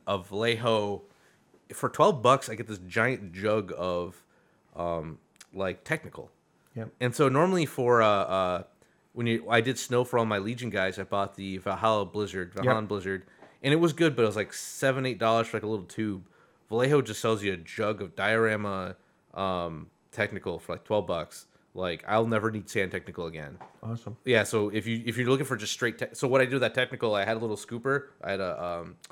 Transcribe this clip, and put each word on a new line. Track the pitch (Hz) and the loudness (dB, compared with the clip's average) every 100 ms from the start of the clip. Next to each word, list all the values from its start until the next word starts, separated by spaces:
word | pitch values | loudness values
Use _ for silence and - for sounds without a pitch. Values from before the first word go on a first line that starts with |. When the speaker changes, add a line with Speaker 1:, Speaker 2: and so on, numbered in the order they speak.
| - | -4
Speaker 1:
a | 101 | -4
Vallejo | 90 98 117 117 120 110 104 95 - _ _ _ _ _ _ | -4 -2 0 0 2 0 0 -6 -10 _ _ _ _ _ _
for | - 131 | -6 -4
twelve | - 170 147 | 4 4 6
bucks. | 120 135 - | 4 4 2
I | 110 | -10
get | 107 | -8
this | 104 90 | -10 -4
giant | 110 120 127 98 | 0 2 0 -8
jug | 87 104 107 92 82 | -4 0 0 -2 -4
of, | 90 87 87 - _ _ _ _ _ - | -2 -2 -4 -10 _ _ _ _ _ -6
um, | 85 85 78 76 _ _ - | -4 -2 -6 -12 _ _ -16
like, | 95 95 90 | -6 -4 -4
technical. | - 165 90 - - _ _ _ _ 117 | -4 -6 -6 -14 -16 _ _ _ _ -12
Speaker 2:
Yep. | 110 - | -12 -4
Speaker 1:
And | 123 120 | -2 4
so | 139 | 4
normally | 135 180 185 139 | 6 4 4 0
for, | - 120 120 | 0 4 6
uh, | 110 | 8
uh, | 101 - 95 92 90 90 _ _ _ _ | 6 2 2 2 0 -4 _ _ _ _
when | 117 117 | -4 0
you, | 113 - | 0 2
I | 117 | 2
did | 117 120 | 2 -4
snow | - 123 | 0 2
for | 123 120 | 2 2
all | 113 | 2
my | 104 | 0
Legion | 101 120 104 | -2 -6 -4
guys, | 98 95 95 | 0 -2 -2
I | |
bought | 95 101 98 - | -4 -2 -2 -4
the | 98 92 | -8 -6
Valhalla | 98 95 113 107 95 | -4 2 4 4 2
Blizzard, | 104 98 92 87 98 | -4 -4 -4 -8 -2
Speaker 2:
Yep. | 123 | 2
Speaker 1:
Valhalla | 113 104 | 2 0
Blizzard, | 101 92 95 - - - _ | -4 -4 -6 -8 -20 -20 _
and | 139 | 0
it | 156 | 4
was | 170 | 2
good, | 151 165 123 | 4 2 4
but | |
it | 110 | 2
was, | 104 | 2
like, | 101 | -4
seven, | - - - 139 131 127 | -6 -12 -2 0 0 -2
eight | 104 | 0
dollars | 113 113 113 | 2 2 2
for, | 110 | -4
like, | |
a | 107 | -4
little | 110 90 | -4 -6
tube. | - 110 92 87 _ _ _ _ | -4 -4 -4 -10 _ _ _ _
Vallejo | 110 131 147 | 2 4 4
just | 113 107 | 2 -2
sells | 117 110 | 0 0
you | 101 | 0
a | 90 | -4
jug | 80 - 104 107 | -8 -2 -2 -2
of | 95 87 | -6 -2
diorama, | 101 113 113 107 104 95 92 92 _ _ _ | 2 4 2 0 -2 -4 -6 -10 _ _ _
um, | - 95 90 87 78 82 _ _ | -6 -2 -2 -4 -8 -14 _ _
technical | - 107 104 - 82 | -4 -2 -2 -8 -8
for, | - | -8
like, | 85 | -10
twelve | - 104 90 | -2 -2 0
bucks. | 85 76 - - _ _ | -4 -6 -14 -20 _ _
Like, | 92 92 82 - | -6 -4 -4 0
I'll | 110 113 | 2 2
never | 110 110 | 2 0
need | 107 92 | -4 -4
sand | 110 95 | -2 -2
technical | 95 - 82 82 | -4 -8 -10 -10
again. | 80 71 - - _ | -10 -12 -14 -20 _
Speaker 2:
Awesome. | 113 113 - 110 - | -10 -8 -10 -10 2
Speaker 1:
Yeah, | 113 | 4
so | 101 113 104 | 4 2 0
if | 107 104 | 0 -2
you, | 117 | -4
if | 117 117 | -4 -2
you're | 123 | 2
looking | 135 143 | 2 0
for | 120 | -4
just | 107 | -4
straight | - 120 110 | -2 -4 -2
te-, | 123 | -8
so | - 135 | -4 2
what | 131 | 4
I | 127 | 4
do | |
with | 135 | 2
that | 113 - | 0 0
technical, | 123 127 117 104 | -2 -2 -2 0
I | 98 | 0
had | 113 | -2
a | |
little | 113 104 | -2 -6
scooper. | - 120 131 139 - _ | -8 -6 -2 -2 -4 _
I | - | -6
had | 98 | -2
a, | 92 69 | -2 -4
um, | 87 85 87 87 - | -4 -6 -8 -16 -20